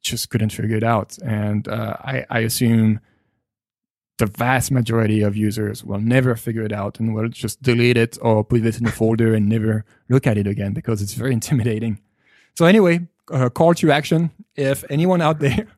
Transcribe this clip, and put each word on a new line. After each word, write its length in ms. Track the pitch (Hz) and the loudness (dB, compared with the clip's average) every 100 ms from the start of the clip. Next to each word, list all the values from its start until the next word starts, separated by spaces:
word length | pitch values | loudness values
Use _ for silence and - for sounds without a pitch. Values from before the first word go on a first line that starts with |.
just 280 | - 127 - | -6 -8 -4
couldn't 200 | 127 110 | -2 -2
figure 240 | - 110 110 | -4 -4 -2
it 80 | |
out. 340 | 113 113 101 - | 0 0 -2 -10
And, 480 | 123 107 104 104 - | -6 -4 -2 -4 -4
uh, 300 | 110 110 - | -6 -6 -8
I, 240 | 127 131 123 | -8 -8 -4
I 100 | 117 | -2
assume 600 | 110 - 120 113 110 107 _ _ _ _ _ _ _ _ _ _ _ - | -2 0 2 4 2 0 _ _ _ _ _ _ _ _ _ _ _ -4
the 80 | 110 | -4
vast 460 | - 120 131 - | -2 0 0 0
majority 500 | 131 110 113 107 107 | -2 0 0 2 2
of 160 | 104 101 | 0 0
users 460 | 107 104 104 - | -2 -2 -6 -8
will 160 | - 101 | -8 -4
never 360 | 113 127 127 117 | 0 2 2 -2
figure 280 | - 113 | -4 -6
it 100 | 107 | -6
out 260 | 104 101 - | -4 -6 -4
and 160 | 113 110 | -4 -2
will 140 | 113 | -4
just 320 | 113 113 - | -6 -10 -4
delete 360 | 127 117 120 120 | 0 2 4 4
it 200 | 113 - | 0 0
or 220 | 117 110 | 0 2
put 220 | 104 120 113 | 2 0 0
it 140 | 113 | 0
in 60 | 117 | -4
a 60 | |
folder 420 | - 110 113 113 | 0 0 2 2
and 140 | 110 101 | 2 2
never 380 | 113 110 107 - _ - | 0 0 -2 -4 _ 0
look 180 | 131 127 | 0 2
at 100 | 104 | 0
it 80 | 101 | -2
again 280 | 98 98 | -2 -4
because 280 | 104 - 107 | -4 -4 -4
it's 120 | 98 | -4
very 200 | - 123 | -6 -2
intimidating. 680 | 117 - 139 117 107 113 101 _ _ _ _ _ - | -2 0 0 0 -2 -4 -6 _ _ _ _ _ 2
So 100 | 165 | 4
anyway, 420 | 214 185 170 170 _ - | 6 4 2 -4 _ -6
uh, 180 | 147 123 | 0 0
call 240 | - 165 202 | 4 4 4
to 160 | 165 | 4
action. 400 | 143 147 165 170 - - - | 2 2 0 0 -6 -18 -4
If 280 | 135 139 - | -2 -2 -4
anyone 320 | 143 180 180 | 0 2 2
out 180 | 156 156 | 2 2
there 280 | 139 127 214 | 0 0 -6